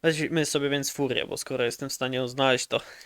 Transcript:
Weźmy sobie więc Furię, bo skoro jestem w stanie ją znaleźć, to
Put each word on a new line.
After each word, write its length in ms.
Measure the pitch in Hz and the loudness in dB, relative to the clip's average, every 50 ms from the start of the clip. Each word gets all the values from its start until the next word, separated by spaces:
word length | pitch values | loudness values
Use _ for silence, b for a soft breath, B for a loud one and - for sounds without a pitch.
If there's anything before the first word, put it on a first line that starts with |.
| - | 2
Weźmy 420 | 165 160 151 160 - 160 165 151 | 2 2 2 -2 0 2 0 0
sobie 240 | 143 - 151 143 143 | 2 0 0 2 2
więc 220 | 143 143 139 - | 0 0 -2 -4
Furię, 340 | - - 143 127 123 - - | -2 0 0 0 0 -2 -2
bo 120 | - - | -4 -6
skoro 260 | - - - 135 127 123 | -8 -6 -6 -2 0 0
jestem 260 | 120 117 - 139 135 | -2 -2 -4 -8 -8
w 40 | - | -4
stanie 240 | - 135 127 131 | -4 -4 -2 0
ją 100 | 127 131 | -2 -2
znaleźć, 400 | 123 123 135 135 135 127 123 - | -2 0 4 4 4 6 4 2
to 140 | - - - B B B B B | -2 -2 -4 B B B B B